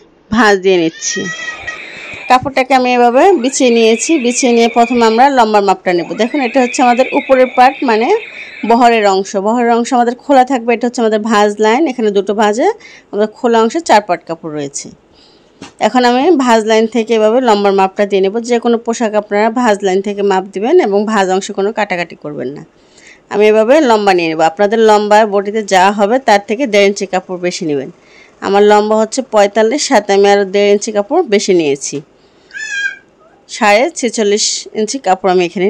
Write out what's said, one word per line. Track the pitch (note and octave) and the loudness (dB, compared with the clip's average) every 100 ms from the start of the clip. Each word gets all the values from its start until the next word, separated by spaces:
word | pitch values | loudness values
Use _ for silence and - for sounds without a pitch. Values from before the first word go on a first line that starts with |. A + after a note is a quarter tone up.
| - _ - | -2 _ -4
ভাঁজ | G#3+ G#3+ G3 | 0 2 2
দিয়ে | F#3+ F3+ | 2 0
নিচ্ছি। | E3 - - G3 F#3+ E3 - - - - - - - - - | 0 -4 -8 -8 -8 -10 -12 -14 -14 -16 -16 -18 -18 -10 0
কাপড়টাকে | B3+ C4+ C4+ C4 C4 | 0 0 -4 0 0
আমি | B3 B3 | 2 2
এভাবে | A#3+ B3+ F#4 E4+ | 2 4 4 2
বিছিয়ে | B3+ - B3+ A#3 | 0 0 2 4
নিয়েছি। | A3 A3+ - E4 A#3+ | 2 2 0 -2 -2
বিছিয়ে | A#3+ B3 A#3 | -2 0 2
নিয়ে | A#3 A#3+ | 2 2
প্রথমে | A#3 A#3+ A3+ | 0 2 2
আমরা | A3+ C#4 C4 | 4 2 2
লম্বার | A3 G#3 G3 | 2 2 0
মাপটা | F#3 F#3 F3 | -2 -2 -4
নেব। | E3 F3 | -4 -4
দেখুন, | A#3+ D4 A#3+ | -4 -2 -2
এটা | C4+ | 0
হচ্ছে | B3 - B3 | 0 2 2
আমাদের | A#3+ B3+ C#4 | 2 0 -2
উপরের | - C4 B3 B3+ | 0 2 2 4
part, | B3+ - C4 | 2 2 -2
মানে | A3 C4 A4 - - - - G#3 | 0 0 -2 -4 -18 -20 -6 0
বহরের | A#3 A#3+ A3+ G3+ | 2 4 4 2
অংশ। | F#3+ G3 G3 G3+ | 0 -2 -4 -2
বহরের | B3 A#3 A#3 | 0 0 0
অংশ | A#3 B3 | 0 0
আমাদের | A#3+ B3 | 0 -2
খোলা | - C4+ B3+ | 0 2 2
থাকবে। | C4+ A#3 A#3 | 0 -2 -2
এটা | A#3+ | -2
হচ্ছে | B3 | -2
আমাদের | A3 G#3+ A3 | -2 0 0
ভাঁজ | G#3 G#3 G#3 G#3+ | 0 0 0 0
line, | B3 D#4 | 0 0
এখানে | B3 G#3+ G3 | -2 -2 0
দুটো | G3 G#3 | -2 0
ভাঁজে | G#3 G#3+ F#4 A#4 - - _ | 0 0 -2 -4 -10 -20 _
আমাদের | G3+ G#3+ - | -4 -4 -2
খোলা | B3 A3+ | 0 2
অংশে | A3+ E4 - | 0 -2 0
চার | G#3+ G3+ | 0 0
পাট | E3+ - | -6 -6
কাপড় | E3 E3 D3+ | -12 -10 -8
রয়েছে। | C#3+ - - - _ _ _ _ _ _ - - G#3+ | -8 -10 -16 -20 _ _ _ _ _ _ -20 -6 -2
এখন | B3 A#3+ | 0 2
আমি | B3 D#4 D4 | 2 2 2
ভাঁজ | B3 A3+ G#3+ | 2 2 2
line | A3 A3 A#3+ | 2 2 -2
থেকে | A3 A3+ | -2 0
এভাবে | G#3+ B3 B3 | 2 2 2
লম্বার | G3+ G3+ G3 | 2 2 2
মাপটা | F#3+ - G3+ | 0 0 -2
দিয়ে | G3 F#3+ | 0 0
নেব। | A#3 A#3 | -2 -4
যে | A#3+ A#3 | -2 0
কোনো | A#3 A#3 | -2 -4
পোশাক | A3+ A3 G#3+ | -4 -4 -4
আপনারা | G#3 G3+ A3+ B3 | -2 0 0 0
ভাঁজ | A#3+ G3 G3+ | 0 0 0
line | F#3 G#3 | -2 -2
থেকে | G3+ G3+ | -2 -2
মাপ | F#3+ G3 | -2 -4
দিবেন | F#3+ A#3 F4 G#3+ | -6 0 2 2
এবং | G3+ G#3+ | 0 0
ভাঁজ | G#3+ F#3 F#3+ | 0 0 -2
অংশে | G#3 G3 | -4 -4
কোনো | G3 A3 | -4 -4
কাটাকাটি | G#3 F3 E3 - D3 | -4 -6 -8 -12 -14
করবেন | D3+ B2+ C#3+ | -10 -10 -12
না। | E3 _ _ _ - - - | -18 _ _ _ -20 -20 -6
আমি | G3+ G#3+ | 0 4
এভাবে | A3 A3 D#4 B3+ | 4 4 4 4
লম্বা | A3 G3+ F3+ | 2 2 0
নিয়ে | E3 | 0
নেব। | D#3+ D#3+ | 0 0
আপনাদের | - G3+ A3+ A3 | 0 0 2 4
লম্বা | G#3 G#3 G#3+ A3 | 4 4 2 2
বডিতে | G3+ G3+ A3 G3 | 0 -4 -6 -2
যা | F#3 F#3+ G#3 | 2 2 2
হবে | G3+ C4 A#3 | 0 0 2
তার | G3+ G3+ | 0 0
থেকে | A3 C4+ | -4 0
দেড় | G3+ G3+ | 2 2
ইঞ্চি | G3+ F#3 | 0 -4
কাপড় | F3+ F3+ F3+ F3+ | -6 -6 -6 -6
বেশি | - E3 | -6 -4
নেবেন। | C#3+ C3 - _ - - _ G3 | -4 -6 -14 _ -20 -20 _ -2
আমার | G3+ G#3 | 2 4
লম্বা | G#3 G#3+ A3 | 4 2 0
হচ্ছে | G#3+ C4 - | -2 -4 -2
পঁয়তাল্লিশ, | G#3+ G3+ A3+ A3 C#4+ - | 2 2 2 0 -2 0
সাথে | A#3 G3+ G3 | 0 2 2
আমি | G3+ | 4
আরও | G3+ F#3+ G3+ | 2 0 0
দেড় | G3+ | 2
ইঞ্চি | G3+ A3+ G#3 | 0 -2 -4
কাপড় | G3+ E4 C#4+ | -2 -2 0
বেশি | G3+ G#3 F3+ | -2 0 0
নিয়েছি, | D3 C#3+ - C#3+ - _ _ _ _ G#5 A5 G#5 G5+ - _ _ _ _ - | 0 -4 -6 -12 -14 _ _ _ _ -16 -12 -8 -8 -10 _ _ _ _ -18
সাড়ে | - G#3+ G#3 D#4+ - | -2 2 2 0 -4
ছেচল্লিশ | A#3+ A#3 G#3 G#3 - - - A3 | -6 -2 -2 -2 -2 -6 -8 -6
ইঞ্চি | G#3+ C4+ F#3+ | -6 -4 -2
কাপড় | F#3+ F#3+ F#3 | -2 0 0
আমি | F3 | -2
এখানে | F#3 | -2